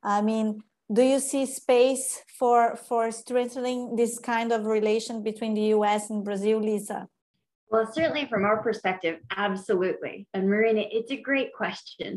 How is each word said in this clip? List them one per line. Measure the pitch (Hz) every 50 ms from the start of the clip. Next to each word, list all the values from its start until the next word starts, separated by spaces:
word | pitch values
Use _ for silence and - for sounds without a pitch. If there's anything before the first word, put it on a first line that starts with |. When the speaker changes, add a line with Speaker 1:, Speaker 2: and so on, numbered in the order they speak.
Speaker 1:
I | - 208 202 208
mean, | 208 214 220 220 220 214 214 214 - _ _ _ _ _
do | 214 214 254
you | 262 269 277
see | 262 - - 269 269
space | 254 - - - - 254 240 247 262 269 254 - - - - - _ - -
for, | 254 240 240 240 233 233 - 220 -
for | - 247 226 226 226
strengthening | 220 220 - - 247 247 247 240 240 269 247 247 254 247 247 240 233
this | 220 240 226 233 -
kind | - - 233 226 233 233 233
of | 220 208
relation | 214 220 214 208 214 214 226 220 - 240 226
between | 208 220 214 220 233 220 214
the | 214 214 214 214
U | 208 208
S | 208 208 214 214 -
and | 220 208 196
Brazil, | 208 202 190 196 214 220 220
Lisa? | 214 214 214 202 208 - 208 - - - _ _ _ _ _ _ _ _ _ _ _ _
Speaker 2:
Well, | 220 220 220 220
certainly | - 311 330 311 - 302 285
from | - 233 202 196
our | 202 220 214 220
perspective, | 240 214 214 - 190 185 - - 165 165 165 - - 190
absolutely. | 190 202 202 190 190 190 - 208 180 185 185 - - - 127 - 190 202 _ -
And | 196 190
Marina, | 190 202 214 220 226 220 214 202 -
it's | 208 226 233 233
a | 269 - - 254
great | 277 269 247 - -
question. | - 220 180 196 - - - - _ 233 202 196